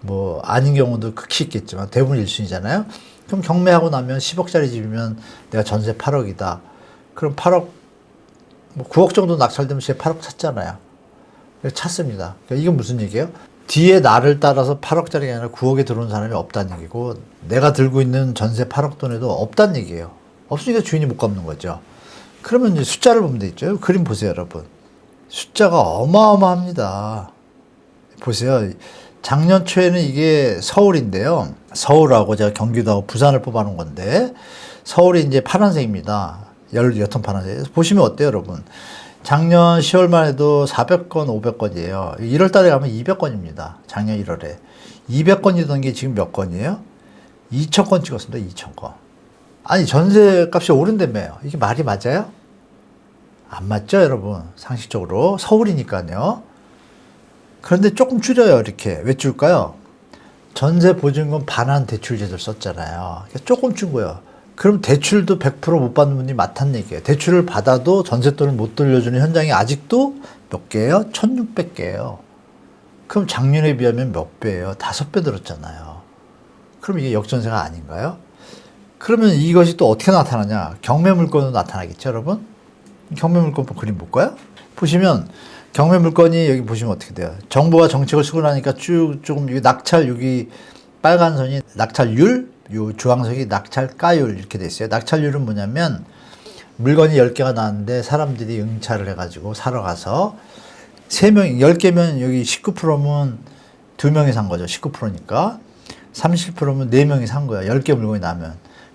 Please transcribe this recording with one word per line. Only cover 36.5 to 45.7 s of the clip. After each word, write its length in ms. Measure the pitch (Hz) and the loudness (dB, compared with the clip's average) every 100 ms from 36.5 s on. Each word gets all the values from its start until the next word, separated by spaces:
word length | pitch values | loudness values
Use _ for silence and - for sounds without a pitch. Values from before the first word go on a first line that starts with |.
| _ _ | _ _
열-, 220 | 113 123 110 | 0 0 0
옅은 260 | 101 113 | -2 -4
파란색. 520 | 104 98 92 101 135 | -4 -6 -6 -8 -6
보시면 300 | - 170 202 | -2 2 4
어때요, 240 | 120 - 147 | 2 2 0
여러분? 360 | 104 90 85 - - - - - - | 0 -6 -12 -16 -20 -20 -20 -20 -12
작년 580 | - 147 165 175 170 170 | 0 2 6 6 6 4
시월 280 | - 185 180 | 4 4 6
만 160 | 170 156 | 4 2
해도 400 | 135 147 147 139 | 2 2 2 2
사백 420 | - - 180 175 | 0 2 0 0
건, 220 | 160 143 | -6 -4
오백 280 | 107 117 - | -4 -4 -4
건이에요. 560 | 107 92 85 95 92 - | -6 -6 -6 -6 -8 -8
일월 320 | 113 143 190 | -2 2 4
달에 180 | 196 185 | 6 6
가면 180 | 139 139 | 4 0
이백 300 | 110 123 185 | -4 -4 -4
건입니다. 580 | 151 107 85 76 80 87 - | -4 -6 -10 -12 -14 -16 -12
작년 320 | - 107 107 | -6 -4 -4
일월에. 400 | 95 85 80 73 - - - - - | -6 -8 -10 -14 -20 -20 -20 -18 -6
이백 340 | 127 160 196 | 0 2 4
건이던 400 | 202 180 151 | 2 0 0